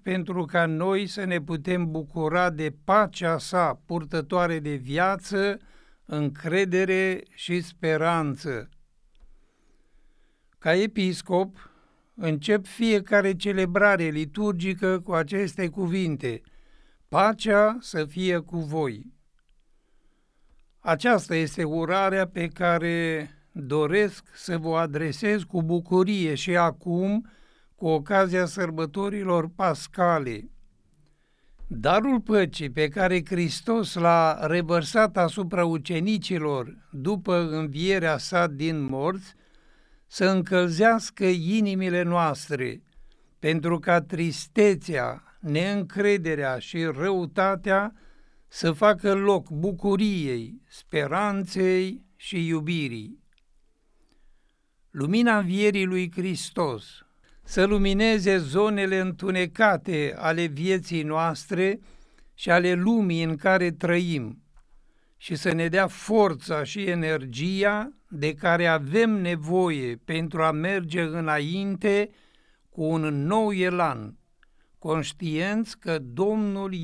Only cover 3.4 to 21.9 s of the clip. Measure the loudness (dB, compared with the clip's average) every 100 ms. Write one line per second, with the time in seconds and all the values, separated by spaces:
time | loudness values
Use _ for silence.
3.4 | 0 2 2 0 -6 -8 -4 -6 -2 0
4.4 | 0 -2 -4 -6 -4 0 0 0 -4 -2
5.4 | -2 -4 -10 -20 -20 _ -8 -4 -4 -4
6.4 | -2 0 2 2 2 2 0 -2 -8 -14
7.4 | -6 -4 -6 -4 0 2 2 0 -2 -4
8.4 | -6 -8 -10 -20 _ _ _ _ -20 -20
9.4 | _ _ _ _ _ _ _ _ _ _
10.4 | _ _ 0 2 2 0 -2 -2 -2 0
11.4 | -2 -6 -20 _ _ _ _ -8 -4 -2
12.4 | 0 0 0 -2 2 2 4 2 4 0
13.4 | -2 0 0 4 4 4 0 -2 -6 -2
14.4 | -2 -2 -2 0 0 0 0 -2 0 -2
15.4 | -2 -2 -4 -2 -2 0 -2 -2 -4 -8
16.4 | -12 -20 _ -20 _ _ -4 2 2 2
17.4 | 2 4 4 2 -6 -6 -6 -2 0 0
18.4 | -2 -6 -4 -2 -4 -6 -14 -20 _ _
19.4 | _ _ _ _ _ _ _ _ _ _
20.4 | _ _ _ _ -2 0 4 2 2 -2
21.4 | -2 -2 -2 -2 0